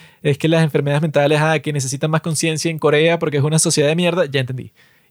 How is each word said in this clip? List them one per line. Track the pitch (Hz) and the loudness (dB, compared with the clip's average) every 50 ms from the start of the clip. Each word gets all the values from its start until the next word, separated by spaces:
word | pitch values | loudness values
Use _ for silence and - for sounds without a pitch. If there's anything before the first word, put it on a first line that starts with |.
| - - _ _ - | -20 -20 _ _ -2
es | 151 139 | -2 -2
que | - - 160 | 0 0 2
las | 165 165 160 | 2 2 2
enfermedades | 151 139 151 143 143 143 143 160 | 2 0 0 0 0 0 0 -2
mentales, | 160 139 147 143 147 156 147 | 0 2 2 2 4 2 2
ah, | 151 156 160 151 | 2 2 0 0
que | - 151 147 | -2 -4 -4
necesitan | 147 127 131 135 135 - 156 | -4 -4 -4 -6 -4 -4 -2
más | 160 160 - | -2 -2 -2
conciencia | 175 156 - - 165 160 151 - 170 160 | -2 -4 -2 -2 -2 -4 -2 -4 -4 -4
en | 151 | 0
Corea | - 147 147 147 160 165 170 165 | 0 2 2 4 4 2 2 0
porque | 165 156 143 | -2 -2 0
es | 147 135 | 0 0
una | 151 156 156 | 2 2 2
sociedad | - 170 147 151 143 143 | 2 2 2 2 2 2
de | 160 | 2
mierda, | 175 180 175 160 180 175 | 2 0 0 0 0 -2
ya | 147 135 139 | 0 -2 -4
entendí. | 127 120 131 123 120 110 - _ _ _ _ _ _ _ | -4 -4 -6 -10 -12 -14 -20 _ _ _ _ _ _ _